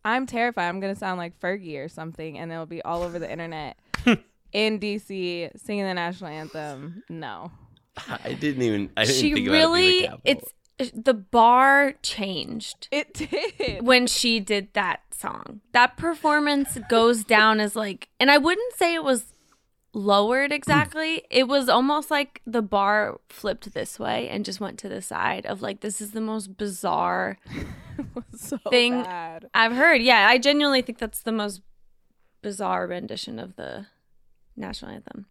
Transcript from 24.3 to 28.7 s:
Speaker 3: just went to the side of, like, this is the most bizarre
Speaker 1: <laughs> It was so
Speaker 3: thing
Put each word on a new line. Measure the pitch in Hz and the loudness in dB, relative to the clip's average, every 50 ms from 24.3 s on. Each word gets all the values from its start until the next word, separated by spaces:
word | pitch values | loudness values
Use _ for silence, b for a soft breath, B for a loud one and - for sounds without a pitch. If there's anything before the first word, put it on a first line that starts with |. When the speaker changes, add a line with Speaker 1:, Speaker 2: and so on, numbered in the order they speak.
| - 202 202 | -6 -6 -6
Speaker 3:
just | 196 190 190 | -6 -8 -8
went | 208 190 - - | -10 -10 -10 -12
to | - 196 | -12 -12
the | 190 190 | -12 -10
side | 185 - - - - - - 190 - | -10 -10 -6 -4 -2 -2 -2 -4 -6
of, | - 202 190 | -8 -8 -6
like, | 220 202 196 - | -8 -8 -8 -8
this | - 214 202 - | -10 -10 -8 -8
is | 214 202 | -12 -10
the | 214 220 | -8 -8
most | 220 220 220 220 196 190 190 | -6 -6 -6 -8 -8 -12 -10
bizarre | - 208 202 185 180 - 175 165 151 175 180 180 180 185 196 196 _ _ | -8 -8 -8 -8 -6 -4 -2 0 0 0 0 0 -2 -2 -4 -6 _ _
Speaker 1:
<laughs> | - - - - - - - - - - | -14 -12 -12 -10 -12 -14 -18 -18 -16 -12
It | - 277 - - | -12 -12 -12 -12
was | 247 - _ - 226 | -14 -14 _ -18 -16
so | - - - 208 _ | -10 -10 -10 -8 _
Speaker 3:
thing | - | 2